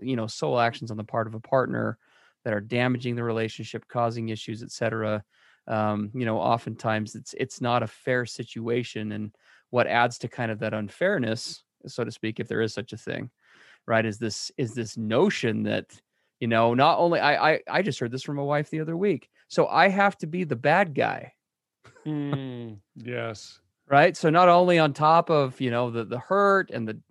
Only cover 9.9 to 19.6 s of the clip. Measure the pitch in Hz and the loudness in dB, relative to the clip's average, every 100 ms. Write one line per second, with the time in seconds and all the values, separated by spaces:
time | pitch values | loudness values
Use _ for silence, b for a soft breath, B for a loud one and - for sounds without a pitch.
9.9 | 117 123 120 - - 117 107 110 107 101 | 4 2 0 -10 -6 -6 -4 -4 -4 -6
10.9 | - 180 196 117 117 - - _ _ - | -2 -2 0 -2 -4 -6 -14 _ _ -14
11.9 | - 113 - 110 110 113 110 110 - 110 | -8 -8 -6 -6 -6 -6 -2 -2 -4 -10
12.9 | 110 - - 120 _ b b b b - | -10 -8 -8 -8 _ b b b b 0
13.9 | 113 113 104 113 - - - 123 120 110 | 2 2 -2 -4 -6 -8 -4 -4 -4 -8
14.9 | - 110 113 196 - 117 107 104 107 - | -6 0 2 2 2 -2 -2 -2 -4 -6
15.9 | - _ _ _ - 117 113 117 120 147 | -14 _ _ _ -8 0 4 4 6 4
16.9 | 117 175 160 143 131 151 156 - 160 190 | 6 4 4 2 4 4 2 0 -2 -2
17.9 | 135 120 131 - 143 143 147 151 156 156 | -2 -4 -6 -6 -4 -2 -2 -2 -4 -4
18.9 | 165 202 147 - _ _ - | -2 0 -2 -6 _ _ 0